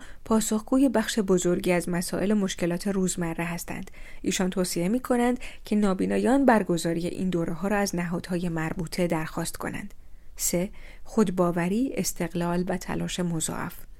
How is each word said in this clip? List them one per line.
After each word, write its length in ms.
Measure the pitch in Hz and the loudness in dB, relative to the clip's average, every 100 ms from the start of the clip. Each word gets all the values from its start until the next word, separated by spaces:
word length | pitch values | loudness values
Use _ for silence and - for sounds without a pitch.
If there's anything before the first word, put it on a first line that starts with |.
| - - | -2 -12
پاسخگوی 640 | - 226 214 214 - 262 277 | 2 2 2 -2 2 4 6
بخش 300 | 220 214 - | 4 2 0
بزرگی 540 | 190 185 175 180 185 | 2 4 4 2 2
از 160 | 175 175 | 2 2
مسائل 420 | 175 180 175 196 | -2 -2 0 2
و 40 | |
مشکلات 520 | 214 190 - 175 175 202 | 2 2 0 -2 0 0
روزمره 580 | 196 185 185 170 165 | 2 0 0 -2 -2
هستند. 460 | 170 170 - 185 190 - - - | -4 -4 -6 -8 -10 -12 -12 -4
ایشان 280 | - 190 185 | -2 0 0
توصیه 380 | 190 180 175 175 | 0 0 0 0
می‌کنند 500 | 254 - 247 240 247 - - | 0 2 2 2 0 -6 -12
که 120 | - 208 | 0 2
نابینایان 680 | 208 190 185 196 208 277 262 | 4 2 2 2 4 6 6
برگزاری 600 | 220 185 170 170 165 175 | 6 4 0 0 -2 -2
این 240 | - 190 | -2 -2
دوره‌ها 380 | 175 170 165 196 | 0 -2 -2 0
را 80 | 208 | 0
از 200 | 202 175 | 0 -2
نهادهای 520 | 175 175 - 180 180 | -2 -4 -2 -2 -2
مربوطه 580 | 165 160 185 160 - 175 | -2 -2 -4 -4 -2 0
درخواست 500 | 160 160 - 165 - | 0 -2 -4 -6 -6
کنند. 380 | - - 202 - - - - - | -6 -6 -10 -12 -14 -16 -14 -4
سه، 300 | - 175 185 - - - | 0 0 -2 -6 -14 -12
خودباوری، 880 | - - 196 180 175 175 175 208 269 - | -2 2 4 4 2 2 0 0 0 -2
استقلال 680 | 180 - 170 175 175 175 180 | -4 -2 -4 -2 0 0 0
و 80 | 180 | -4
تلاش 440 | - 165 170 - | -4 -4 -2 -2
مضاعف. 540 | 175 160 160 156 170 - - | -2 -2 -2 -4 -6 -8 -14